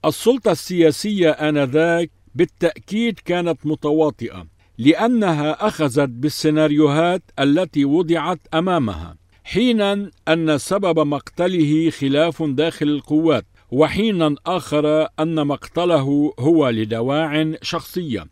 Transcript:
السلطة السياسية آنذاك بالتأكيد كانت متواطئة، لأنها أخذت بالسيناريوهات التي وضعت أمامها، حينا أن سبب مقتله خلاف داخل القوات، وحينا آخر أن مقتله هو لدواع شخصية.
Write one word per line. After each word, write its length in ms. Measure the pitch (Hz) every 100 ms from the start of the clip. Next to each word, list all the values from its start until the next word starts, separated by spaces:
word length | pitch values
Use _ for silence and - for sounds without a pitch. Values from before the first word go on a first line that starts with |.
السلطة 480 | 160 - 220 254 214
السياسية 760 | 170 - 180 160 - 208 202 165
آنذاك 800 | 147 151 151 135 147 165 170 170 _ _
بالتأكيد 840 | 123 180 _ 170 - - 208 233 202
كانت 420 | - 175 175 151 147
متواطئة، 800 | 151 147 156 156 - 117 92 82 _ _ -
لأنها 880 | 127 160 226 240 196 151 147 156 214
أخذت 400 | - 147 123 139
بالسيناريوهات 1120 | 120 147 - 156 151 156 147 151 147 170 185 _ -
التي 460 | 139 151 180 147
وضعت 560 | 139 156 165 165 156 175 _
أمامها، 640 | 160 180 175 117 82 82 82 _ _
حينا 680 | - 180 247 226 202 202 196 _ -
أن 300 | 165 160 147
سبب 400 | - 196 190 160
مقتله 920 | 147 143 - - 180 180 151 156 160
خلاف 520 | - 139 143 165 156
داخل 460 | 160 131 165 - 147
القوات، 580 | 147 - 151 165 131 - _ _
وحينا 640 | 123 151 120 220 185 156 147 -
آخر 640 | 180 - 147 151 156 156 -
أن 260 | 160 160 143
مقتله 840 | 139 - - 175 160 135 143 147 -
هو 280 | 135 165 135
لدواع 840 | 113 110 113 123 147 160 151 156 160
شخصية. 640 | - 175 - 185 165 104 78